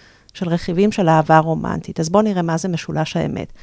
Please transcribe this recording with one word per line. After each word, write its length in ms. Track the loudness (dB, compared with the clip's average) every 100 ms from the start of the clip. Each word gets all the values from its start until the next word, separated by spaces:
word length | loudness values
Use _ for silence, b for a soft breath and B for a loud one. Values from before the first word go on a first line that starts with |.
| b b b
של 160 | -8 -2
רכיבים 420 | -2 -2 0 2
של 180 | 2 4
אהבה 300 | 4 6 4
רומנטית." 600 | 4 -2 -4 -6 -6 -6
אז 100 | 0
בואו 140 | 2
נראה 180 | 2 0
מה 160 | -2 -2
זה 100 | -2
משולש 500 | -6 -4 -4 -2 -2
האמת. 360 | -4 -4 -10 b